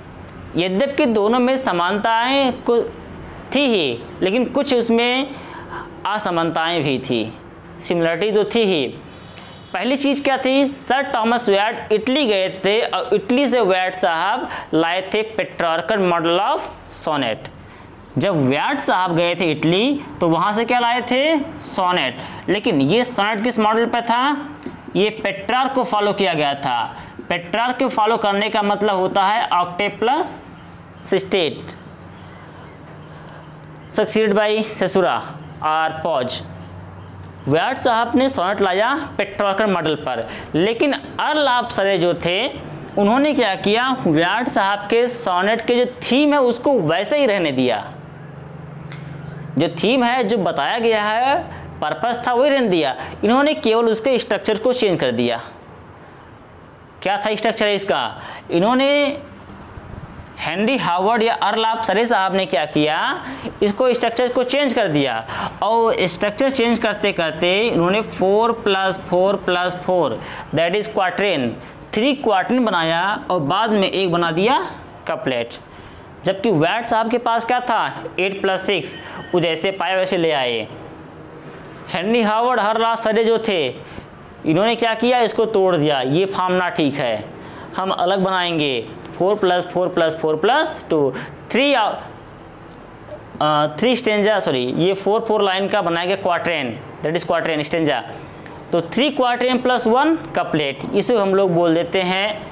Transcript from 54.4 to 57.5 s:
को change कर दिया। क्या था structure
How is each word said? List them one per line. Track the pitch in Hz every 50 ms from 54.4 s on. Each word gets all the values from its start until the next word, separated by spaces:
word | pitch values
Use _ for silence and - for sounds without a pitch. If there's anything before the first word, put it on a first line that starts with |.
| - - 214 202
को | - 254 247
change | 247 226 202 175 -
कर | 143 127
दिया। | 120 113 120 120 117 117 - - - - - - - - - - - - - - - - - - - - - - - - - - - - - - - - -
क्या | 185 202
था | 196 208 214 214
structure | 202 - 233